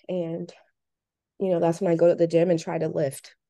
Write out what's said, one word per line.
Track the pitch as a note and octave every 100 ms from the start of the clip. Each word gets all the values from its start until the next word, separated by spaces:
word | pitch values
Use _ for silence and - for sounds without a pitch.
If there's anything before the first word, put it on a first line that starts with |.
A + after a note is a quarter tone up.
| -
And, | F#3 E3 E3+ F3 - _ _ _ _ _ _ _ -
you | F#3+
know, | E3+
that's | E3+ E3
when | F#3
I | E3
go | E3+
to |
the | E3 E3+
gym | E3 F3
and | E3
try | F3 E3
to | D#3+
lift | E3 C#3 C#3 - _